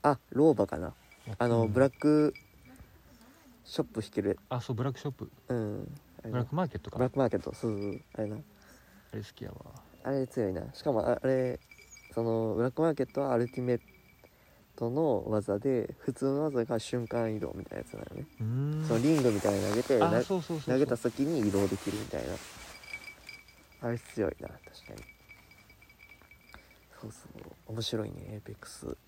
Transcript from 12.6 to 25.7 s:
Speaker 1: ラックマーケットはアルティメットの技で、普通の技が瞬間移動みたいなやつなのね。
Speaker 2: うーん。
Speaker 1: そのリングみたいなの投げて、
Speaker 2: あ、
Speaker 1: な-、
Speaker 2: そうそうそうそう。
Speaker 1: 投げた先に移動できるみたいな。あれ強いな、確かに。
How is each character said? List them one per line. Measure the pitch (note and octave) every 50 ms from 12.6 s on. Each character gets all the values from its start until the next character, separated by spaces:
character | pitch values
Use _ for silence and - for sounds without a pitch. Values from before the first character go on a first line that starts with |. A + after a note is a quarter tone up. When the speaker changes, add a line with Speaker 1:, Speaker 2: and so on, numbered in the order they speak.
Speaker 1:
ラ | A#2+ C3
ッ |
ク | B2+ -
マ | D#3+ E3
ー | D3+
ケ | C3+
ッ | C3 -
ト | - C3+
は | C#3 C3+ B2+
ア |
ル | A#2 A#2+ A#2+
テ | - C3
ィ | B2
メ | B2 B2
ッ | A#2 - - - - - - - - - - _ _ - - - - - _ _
ト | - A#2 A#2
の | B2 D3 E3 D3+ A#2+ F#2 - -
技 | G#2+ G#2+ G#2 - G2 G#2
で、 | - C#3 C3 A#2+ - - - -
普 | - - B2+
通 | - C3+
の | C3+ C3+ C#3+ D#3
技 | D#3 C#3 B2 A#2
が | - B2 A2+
瞬 | - - - B2 A#2
間 | A2 - A#2 A#2 A2 A2
移 | G#2+
動 | G#2 C2+ -
み | F2+ F#2+
た | - -
い | -
な | -
や | -
つ | -
な | G#1+ - -
の | -
ね。 | - - - - -
Speaker 2:
う |
ー | A2+ A2 A#2+ C3 C#3 D3 D3+ - D#3
ん。 |
Speaker 1:
そ | D#3 A#2
の | A2+
リ | A#2+ D3+
ン | D#3+ D3+
グ | B2+ B2
み | G#2+ G2+
た | F#2+ G#2
い | G2+ G2
な | G2 G2
の |
投 | G#2
げ | A#2
て、 | B2 - C#3 A#2
Speaker 2:
あ、 | D#3 E3+
Speaker 1:
な-、 | C3+ A#2
Speaker 2:
そ | B2 - G3 F#3
う |
そ | D#3 - E3+
う | D#3
そ |
う |
そ | C#3 -
う。 | B2
Speaker 1:
投 | C3
げ | D3
た | B2+ B2+
先 | A#2 - A#2+ - - C#3
に | D3+ E3+ D3 G#2+
移 | G#2
動 | G2 G2 G2+ F#2+
で | F#2+
き | F#2+ - G2+
る | G2 G#2
み | G#2+
た | - - D2
い |
な。 | A#1+ C#2 F#2 - - - - - - - - - - - - - - - - - - - - - - - - - - - - -
あ | - A#2+
れ | A#2 A#2+
強 | - - - A#2 G#2 E2
い | - -
な、 | - -
確 | F2 -
か | - - - - - - G#1
に。 | - - - - - - - - - - - - - - -